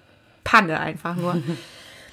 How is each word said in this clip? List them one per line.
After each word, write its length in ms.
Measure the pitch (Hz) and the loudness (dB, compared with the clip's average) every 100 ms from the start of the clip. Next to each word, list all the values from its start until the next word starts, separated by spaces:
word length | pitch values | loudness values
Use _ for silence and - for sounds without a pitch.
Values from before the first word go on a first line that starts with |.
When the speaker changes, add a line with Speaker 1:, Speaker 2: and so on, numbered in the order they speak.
| - - _ - | -20 -20 _ -12
Speaker 1:
Panne 360 | - 226 180 156 | 4 6 6 0
einfach 360 | 156 160 170 175 | -2 -4 -4 -2
nur. 260 | 175 175 143 | 0 0 -2
Speaker 2:
<laughs> 380 | 160 - - - - - | -6 -8 -20 -20 -20 -20